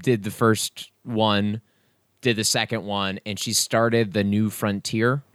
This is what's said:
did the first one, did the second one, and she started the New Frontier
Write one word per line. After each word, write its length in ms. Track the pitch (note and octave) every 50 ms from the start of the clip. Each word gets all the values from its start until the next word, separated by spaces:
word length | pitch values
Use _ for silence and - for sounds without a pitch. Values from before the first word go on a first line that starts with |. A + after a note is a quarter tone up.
| F2+
did 220 | C3 B2 G#2+ G2
the 60 | G#2+
first 600 | - - A#2+ A2+ A2 - - - - - - - _ _ -
one, 560 | - A#2 A2 A2 G#2+ G#2 G2+ G#2 G#2 G#2 A2+ _ _ _ _ _ _ _ _ _ _ _ _
did 160 | - B2+ A2+
the 80 | G2+ A2
second 400 | - - A#2+ A2+ - A#2 A2 F2
one, 340 | G2+ G2+ G2+ G2 F#2+ F#2+ G2+ -
and 140 | G#2+ G2+ -
she 140 | - A#2 G#2+
started 600 | - - - - A#2 A2+ A#2 A#2 A2+ A2+ G2+ F2+
the 100 | G#2+ G2+
New 260 | G2+ G2+ G#2 G#2+ G#2+
Frontier 720 | - - - G#2 G2+ G2+ - - - A2+ A2 B2 C3 C#3+ - _ -